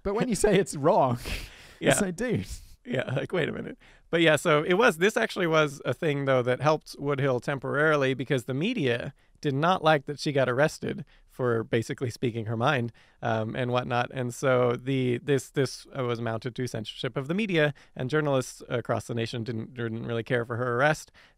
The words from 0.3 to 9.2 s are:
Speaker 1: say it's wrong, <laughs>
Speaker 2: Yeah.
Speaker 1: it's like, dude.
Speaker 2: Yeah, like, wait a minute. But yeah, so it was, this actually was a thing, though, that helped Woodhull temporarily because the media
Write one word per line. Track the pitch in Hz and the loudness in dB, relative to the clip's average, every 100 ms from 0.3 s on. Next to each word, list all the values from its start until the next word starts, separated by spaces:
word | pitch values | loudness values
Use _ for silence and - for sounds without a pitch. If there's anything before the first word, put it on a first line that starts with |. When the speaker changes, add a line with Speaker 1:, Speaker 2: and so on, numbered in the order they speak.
| 196 | 2
Speaker 1:
say | 214 190 | 4 4
it's | 185 156 | 2 0
wrong, | 147 202 135 120 - - - | 4 4 4 2 -4 -8 -10
<laughs> | - - - | -18 -20 -2
Speaker 2:
Yeah. | 156 | 2
Speaker 1:
it's | 135 | 2
like, | 190 165 | 2 -2
dude. | 247 135 - - - - | -2 -2 -2 -10 -14 -18
Speaker 2:
Yeah, | - 247 - 131 | -6 -6 -4 -4
like, | 139 | -2
wait | 180 143 | -2 -2
a | |
minute. | - - - - - _ | -4 -10 -14 -20 -20 _
But | 170 | 2
yeah, | 165 156 | 4 4
so | 175 151 | 4 2
it | 165 | 4
was, | 180 226 160 | 4 4 4
this | 196 233 | 0 2
actually | 220 - 170 | -2 0 2
was | 160 151 135 | 4 2 0
a | - | -6
thing, | - 165 143 135 | -2 -2 0 2
though, | 131 | 2
that | 120 127 | 2 2
helped | 151 151 - - | 2 0 -2 -8
Woodhull | 143 139 139 123 | -4 0 0 0
temporarily | 151 135 131 131 156 151 135 | -2 -6 -2 2 4 4 2
because | 135 127 135 | 0 0 -2
the | 123 | -2
media | 131 202 240 131 - - - | -2 -2 0 0 -2 -4 -14